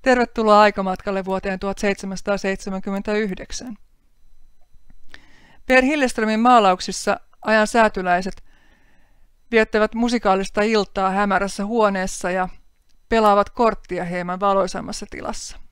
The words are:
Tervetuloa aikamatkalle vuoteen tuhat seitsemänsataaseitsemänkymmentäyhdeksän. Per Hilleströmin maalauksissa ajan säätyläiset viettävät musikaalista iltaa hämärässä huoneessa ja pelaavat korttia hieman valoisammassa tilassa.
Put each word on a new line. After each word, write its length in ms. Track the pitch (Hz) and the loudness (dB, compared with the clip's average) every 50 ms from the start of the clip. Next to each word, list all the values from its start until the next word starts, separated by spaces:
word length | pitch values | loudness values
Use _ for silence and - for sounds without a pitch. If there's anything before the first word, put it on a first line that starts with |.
Tervetuloa 580 | - 262 247 247 233 233 - - 220 214 208 208 | 4 4 4 4 2 0 0 0 4 6 8 8
aikamatkalle 640 | 214 208 202 208 190 190 185 - - 202 196 190 185 | 6 6 4 0 -4 -4 -4 -6 -6 -4 -4 -4 -4
vuoteen 340 | 190 190 190 - 202 190 190 | -4 -4 -4 -4 -6 -6 -4
tuhat 200 | - 196 196 - | -4 -6 -4 -2
seitsemänsataaseitsemänkymmentäyhdeksän. 2000 | - 202 196 - - 196 190 185 - - 202 196 - 196 190 196 - 202 190 190 - 202 196 196 202 - 208 208 220 202 - - - - - - 233 254 208 - - _ _ _ _ _ _ _ - - - - - - - - - _ - - - - - - - - - - - - - - - _ - - - | -2 -2 -2 -2 -6 -10 -8 -8 -4 -4 -4 -2 -2 -4 -4 -4 -6 -8 -8 -6 -6 -6 -6 -6 -4 -4 -2 -2 -2 -4 -6 -8 -10 -12 -12 -12 -10 -12 -14 -16 -18 _ _ _ _ _ _ _ -20 -20 -20 -20 -20 -20 -20 -20 -20 _ -20 -20 -20 -20 -18 -14 -14 -14 -14 -14 -18 -20 -20 -20 -20 _ -20 -14 -2
Per 180 | - 254 262 254 | 2 4 4 4
Hilleströmin 560 | 262 311 294 269 247 - - 220 220 220 220 | 4 2 0 0 -2 0 -2 -2 0 0 2
maalauksissa 800 | 233 247 254 240 208 190 185 185 - - 190 - - 202 - - - _ - _ | 4 6 6 6 6 4 2 2 -2 -8 -8 -6 -4 -4 -4 -4 -6 _ -20 _
ajan 240 | - 214 220 220 214 | -2 0 2 2 2
säätyläiset 800 | 214 - 233 220 214 - 196 185 180 175 180 185 190 - - - - - _ _ - - _ _ _ - - _ _ _ _ - _ _ _ _ - | 2 4 2 2 4 2 -2 0 0 0 0 0 -6 -10 -12 -20 -20 -20 _ _ -20 -20 _ _ _ -20 -20 _ _ _ _ -20 _ _ _ _ 0
viettävät 440 | 233 220 220 220 - 214 214 214 - | 2 2 2 2 2 0 0 0 0
musikaalista 680 | 226 240 240 240 233 - 208 190 190 196 - - 208 | -2 0 0 0 0 2 2 2 2 0 -2 -2 0
iltaa 480 | 208 220 226 214 196 - - 196 190 190 | 0 2 2 0 0 -2 -4 -2 -2 0
hämärässä 540 | 190 196 208 202 196 185 196 196 - - 196 | 0 0 0 2 2 0 0 -2 -4 -6 -6
huoneessa 680 | 208 233 233 214 202 196 185 185 196 - - - 180 | -2 0 2 2 2 2 0 -4 -4 -6 -6 -4 -4
ja 180 | 180 190 185 180 - - _ - _ _ _ _ - _ _ _ | -2 -2 -4 -4 -6 -18 _ -20 _ _ _ _ -20 _ _ _
pelaavat 420 | 233 226 220 208 202 202 202 - | 2 4 6 6 6 4 2 0
korttia 540 | - - 240 220 196 - - - 180 175 175 | 0 2 2 2 2 -2 -10 -8 -6 -6 -6
hieman 360 | 170 180 180 175 180 180 185 | -4 -6 -6 -6 -6 -6 -2
valoisammassa 680 | 202 202 196 196 180 185 - - - 175 214 - 202 - | 0 2 2 2 0 0 -4 -8 -8 -10 -10 -12 -12 -14
tilassa. 480 | - - - - - - - - - - - - | -14 -10 -10 -8 -8 -8 -12 -14 -16 -16 -18 -20